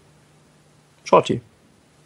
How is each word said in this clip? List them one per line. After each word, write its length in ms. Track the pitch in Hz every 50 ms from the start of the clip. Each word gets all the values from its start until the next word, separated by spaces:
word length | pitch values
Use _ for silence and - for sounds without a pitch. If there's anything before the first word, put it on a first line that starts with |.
| - - - - - - - - - - - - - - - - - - - - -
Shorty. 360 | - 185 170 - - 139 123 - - - - - - - - _ _ - - -